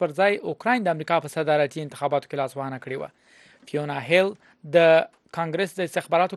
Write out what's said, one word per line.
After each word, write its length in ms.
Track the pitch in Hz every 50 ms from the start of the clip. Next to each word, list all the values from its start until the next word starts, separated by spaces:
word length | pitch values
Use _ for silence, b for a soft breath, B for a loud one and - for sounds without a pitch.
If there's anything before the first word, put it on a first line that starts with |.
| 180
پر 120 | 160 147 151
ځای 180 | 190 202 202 -
اوکراین 480 | - 175 156 - - 220 247 254 208
د 100 | 175 165
امریکا 240 | 156 156 - 170 165 151
په 80 | 151 -
صدارتي 480 | 160 156 147 151 151 151 139 - 160 156
انتخاباتو 460 | 143 - - 143 143 147 143 - -
کې 60 | - 143 135
لاسوهنه 360 | 131 - 139 135 135 131 127 -
کړې 120 | - 131 139 147
وه. 80 | - _ b b b b b b b b b b -
فیونا 320 | - 147 147 147 143 139 - 117
هیل 260 | 165 180 190 196 208 - b b b b b 151 143 170
د 280 | 165 165 160 160 165 - _ _ _ _ -
کانګرس 360 | - 165 160 156 170 196 180 -
د 120 | - 185 156
استخباراتو 480 | - 180 160 - 165 170 180 185 -